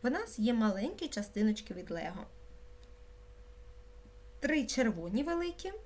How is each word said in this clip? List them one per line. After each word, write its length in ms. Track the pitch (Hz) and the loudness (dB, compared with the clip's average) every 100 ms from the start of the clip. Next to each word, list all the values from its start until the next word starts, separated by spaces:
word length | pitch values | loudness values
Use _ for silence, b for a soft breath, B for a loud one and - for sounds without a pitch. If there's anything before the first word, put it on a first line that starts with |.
В 80 | 247 | 2
нас 280 | 330 453 - | 2 0 2
є 160 | 220 | 4
маленькі 540 | 240 214 196 247 415 311 | 6 4 4 0 -2 -4
частиночки 640 | - 202 202 214 214 - | -2 -2 4 4 4 -2
від 160 | 180 196 | -8 -4
Лего. 360 | 170 - 185 208 - - - - - - - - - - - - - - - - - - - - - | -4 -4 -6 -10 -12 -16 -16 -16 -16 -16 -18 -18 -18 -18 -18 -16 -16 -16 -16 -16 -16 -16 -16 -16 -4
Три 260 | - 302 220 | 2 4 4
червоні 560 | - 240 170 170 208 | 4 4 4 0 2
великі 500 | 294 339 349 339 381 415 | 2 2 0 -2 -6 -8